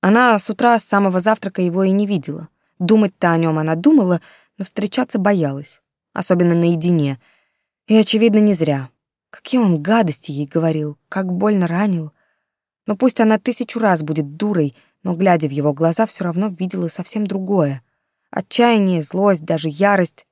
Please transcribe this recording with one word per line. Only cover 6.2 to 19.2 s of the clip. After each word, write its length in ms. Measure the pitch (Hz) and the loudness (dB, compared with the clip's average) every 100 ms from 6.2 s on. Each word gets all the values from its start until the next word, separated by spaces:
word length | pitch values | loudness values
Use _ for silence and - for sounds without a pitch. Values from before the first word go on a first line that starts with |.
| - 175 175 170 | 0 2 2 4
наедине. 640 | 170 170 170 170 143 131 _ _ _ _ _ _ _ | 2 0 0 2 0 -4 _ _ _ _ _ _ _
И, 80 | 220 | 2
очевидно, 440 | 208 220 226 214 | 2 2 2 4
не 140 | 214 | 2
зря. 360 | 180 156 139 131 _ _ _ _ | 2 0 -2 -6 _ _ _ _
Какие 320 | - - 254 | -20 -4 0
он 200 | 214 165 | 2 0
гадости 500 | 151 226 185 143 - | 0 0 0 -2 -8
ей 160 | 143 143 | -8 -4
говорил, 500 | 170 160 156 151 147 _ | -2 -2 -2 -6 -10 _
как 220 | - 185 | -8 -6
больно 360 | 180 208 208 175 | -2 0 0 0
ранил. 440 | 170 208 180 151 _ _ _ _ _ _ _ - | 0 -2 -2 -6 _ _ _ _ _ _ _ -8
Но 120 | 208 | 0
пусть 240 | 262 - | 0 2
она 180 | 220 214 | 2 2
тысячу 400 | - 240 240 233 | -2 -6 -6 -2
раз 240 | 214 170 | 0 0
будет 320 | 156 156 143 151 | -2 -4 -4 -4
дурой, 400 | 208 190 147 _ _ _ | -2 0 -2 _ _ _
но, 120 | 185 170 | -8 0
глядя 320 | 190 175 151 | 2 2 0
в 40 | |
его 220 | 139 147 | -2 -2
глаза, 320 | 143 165 165 220 | 0 -2 0 -4
все 200 | - 180 | -2 -6
равно 220 | 170 208 | -4 -4
видела 420 | 180 185 185 170 | -4 -6 -4 -6
совсем 360 | - 180 214 208 | -6 -8 -6 -4
другое. 560 | 196 185 196 147 135 _ _ _ _ _ | -6 -2 0 0 -2 _ _ _ _ _
Отчаяние, 680 | - 190 - 240 226 190 175 | -10 -6 2 4 4 2 0
злость, 440 | 147 185 | -2 -2